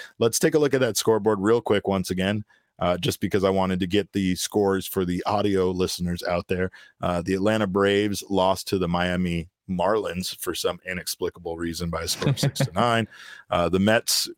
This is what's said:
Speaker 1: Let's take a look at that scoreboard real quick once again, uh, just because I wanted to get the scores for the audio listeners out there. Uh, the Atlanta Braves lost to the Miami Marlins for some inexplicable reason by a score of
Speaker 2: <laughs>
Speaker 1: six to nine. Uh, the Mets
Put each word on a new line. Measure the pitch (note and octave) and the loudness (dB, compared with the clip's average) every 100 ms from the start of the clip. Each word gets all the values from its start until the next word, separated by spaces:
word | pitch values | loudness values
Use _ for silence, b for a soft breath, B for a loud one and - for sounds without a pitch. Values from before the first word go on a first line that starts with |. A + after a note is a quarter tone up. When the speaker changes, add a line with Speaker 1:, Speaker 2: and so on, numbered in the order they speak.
| B - | B 0
Speaker 1:
Let's | A2+ - | 0 2
take | E3 D#3 | 2 4
a | |
look | D3 | 2
at | C3+ | 2
that | B2 G2+ | 2 0
scoreboard | - A2 G#2 G#2 | 2 2 2 2
real | G2+ A#2 | 4 2
quick | - G#2 - | 2 0 2
once | F#2+ F2+ | 0 0
again, | F#2 F#2+ G#2+ - b b - | 0 0 -2 -6 b b -4
uh, | F2 F2+ | 0 0
just | - - | -2 -2
because | G2 G2+ | -2 2
I | F#2+ | 2
wanted | F#2+ F#2 F#2 | 2 0 0
to | F2+ | 0
get | G2+ F#2+ | 0 0
the | G2+ F#2+ | 0 0
scores | F2+ - G#2+ G2 F#2+ - | 0 -2 2 2 2 -2
for | - F2+ | -4 -2
the | F2+ - | -2 -2
audio | G#2 G2+ F#2+ F#2 | 0 2 2 0
listeners | F#2 F#2 - F2 F2 | 0 -2 -2 -4 -4
out | - F2 - | -4 -4 -2
there. | F2+ F#2 B B _ | -4 -4 B B _
Uh, | F2+ F2 | -4 -2
the | F2 F#2+ | -2 0
Atlanta | G2+ A2 G2+ | 0 0 0
Braves | G2 G2 G2+ G#2 G2 - | 2 4 4 2 -4 -2
lost | G2 F#2 F#2 - | 0 2 0 -2
to | G2 | -2
the | F2 | 0
Miami | F2 F2+ F2+ F2+ E2+ E2 _ - | 0 0 0 -2 -4 -6 _ -8
Marlins | F2+ F2+ A2 F2 F2 F2+ - | -2 0 0 -2 -6 -8 -8
for | - E2 | -6 -4
some | F#2+ F2 | -4 -6
inexplicable | F#2 F2+ E2 - F2 F2 E2+ E2 | -8 -8 -8 -6 -6 -6 -10 -6
reason | E2+ E2 E2+ | -6 -4 -6
by | E2 | -6
a | E2+ | -6
score | - C#3+ | -2 -2
of | C3 | 0
Speaker 2:
<laughs> | C#3 | -2
Speaker 1:
six | - C3+ | 0 -2
to | |
nine. | F#2+ A#2+ A2+ A2 B B B B | 0 2 2 -2 B B B B
Uh, | F2+ E2+ | 0 2
the | F#2 | 4
Mets | G2+ A#2 - - - | 4 4 2 -2 -4